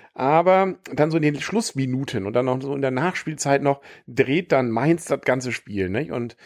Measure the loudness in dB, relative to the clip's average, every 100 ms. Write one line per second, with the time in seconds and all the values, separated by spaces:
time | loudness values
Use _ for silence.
0 | -16 -2 2 4 6 4 2 -2 -8 0
1 | 2 2 0 0 -2 -4 -2 -4 -2 -2
2 | -4 -4 -2 -2 0 -2 -4 -2 -2 0
3 | -2 -2 -8 -4 0 2 2 -2 -6 -20
4 | -4 0 2 0 2 0 2 0 2 0
5 | 0 -2 0 0 -2 -8 -6 -4 -2 -2
6 | -4 -6 -6 -10